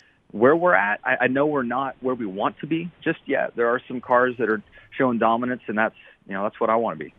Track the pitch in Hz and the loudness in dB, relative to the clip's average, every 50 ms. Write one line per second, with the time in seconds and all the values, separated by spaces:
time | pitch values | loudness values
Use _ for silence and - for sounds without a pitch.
0 | _ _ _ _ _ _ - 104 117 135 160 170 175 180 180 95 - 104 - - | _ _ _ _ _ _ 0 4 6 6 6 6 4 4 4 2 2 0 -2 -2
1 | - 127 127 - 123 127 127 139 147 151 147 139 123 117 120 131 139 131 127 - | -2 -2 0 0 0 0 2 2 0 0 0 -2 -2 -2 -2 -4 -4 -4 -6 -6
2 | 123 127 131 120 113 98 92 101 113 143 - - - 143 165 160 175 175 - _ | -4 -4 -4 -4 -4 -6 -4 -4 -4 -4 -4 -6 -6 -4 -4 -4 -4 -8 -12 _
3 | - 165 160 - _ - 135 - - - - 117 117 117 120 123 - - 127 123 | -4 -4 -4 -4 _ -4 -2 -2 -2 -2 -2 -2 0 0 0 -2 -4 -8 -10 -10
4 | - - 127 123 127 127 120 120 117 104 110 104 - _ - - - _ - - | -2 2 4 4 4 2 0 0 0 0 0 -2 -4 _ -20 -20 -20 _ -2 0
5 | 135 127 120 110 113 113 113 120 123 123 127 123 - - 104 107 110 104 - - | 0 0 2 2 2 2 2 2 0 -4 -6 -6 -8 -4 -2 0 0 -2 -2 -8
6 | - - - _ _ - 98 95 101 113 - - 117 110 113 120 113 104 76 78 | -18 -20 -20 _ _ -10 -6 -6 -4 -6 -4 -2 0 2 2 2 0 -2 -4 -8
7 | 76 - - | -10 -14 -12